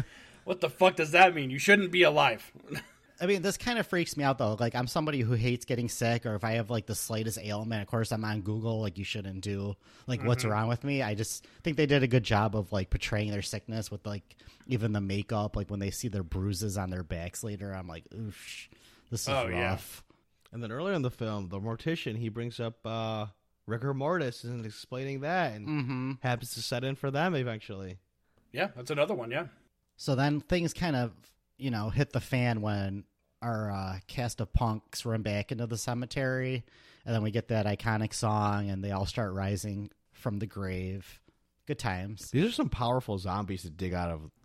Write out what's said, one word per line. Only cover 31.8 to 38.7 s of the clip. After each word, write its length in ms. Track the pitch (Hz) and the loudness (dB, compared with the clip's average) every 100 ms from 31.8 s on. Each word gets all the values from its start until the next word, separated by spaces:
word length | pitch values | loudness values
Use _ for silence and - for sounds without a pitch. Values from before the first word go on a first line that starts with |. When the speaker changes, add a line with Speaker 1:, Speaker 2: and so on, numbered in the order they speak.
| 110 | 0
Speaker 2:
hit 220 | 110 143 | 2 2
the 80 | 123 | 0
fan 400 | - 131 123 113 | 0 2 2 2
when 440 | 104 101 98 98 - _ _ - | 0 -2 -2 -4 -10 _ _ -10
our, 300 | - 110 107 | -6 -4 -2
uh, 280 | 98 95 95 - | -4 -4 -6 -8
cast 320 | - 120 - | -4 -4 -2
of 120 | 107 | 0
punks 520 | - 117 107 - - 120 | 2 2 0 -4 -8 -2
run 160 | 113 | -2
back 300 | 107 104 104 | 0 -2 -2
into 140 | 117 117 | -4 -4
the 100 | 113 | -4
cemetery, 880 | - 120 123 - 131 131 127 127 - - - - - | -4 -4 -4 -2 -2 0 -2 -4 -6 -18 -20 -14 -2
and 80 | 113 | 0
then 60 | |
we 80 | 107 | 2
get 160 | 98 - | 0 0
that 160 | 110 104 | 2 2
iconic 480 | 101 120 110 110 | 0 0 0 0
song, 560 | - 110 107 104 101 | 0 2 2 2 2
and 140 | 101 | 0